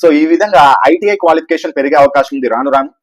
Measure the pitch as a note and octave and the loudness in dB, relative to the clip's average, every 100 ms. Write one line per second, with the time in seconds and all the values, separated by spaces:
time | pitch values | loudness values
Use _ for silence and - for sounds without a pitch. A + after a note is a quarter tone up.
0 | E3+ D3 D#3 E3+ G#3 F3+ C#3+ B2+ C3+ E3+ | 0 2 0 0 0 2 4 4 2 0
1 | G3+ G3+ E3+ D#3+ D#3+ D#3+ E3+ D3 C#3 D3 | -2 -2 0 0 -2 -6 -6 -6 -2 2
2 | C#3 C#3+ C3 C#3 B2 A2+ C#3 C3+ C#3 _ | 2 2 -2 -4 -4 -4 -2 -2 -4 _